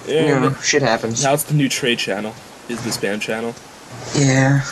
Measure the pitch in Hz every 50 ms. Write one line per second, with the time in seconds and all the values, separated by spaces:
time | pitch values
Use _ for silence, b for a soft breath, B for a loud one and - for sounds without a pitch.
0 | - - 131 156 160 151 143 131 127 135 135 - - - - 147 139 120 113 113
1 | - 113 113 117 139 135 143 147 - - 151 147 139 127 - - - 123 120 113
2 | - - 98 101 107 110 113 - - - - - - - 120 113 117 113 101 -
3 | - 98 101 107 104 - 113 110 113 117 120 - - - - - - - - -
4 | - - - 147 143 135 131 131 135 135 139 139 135 -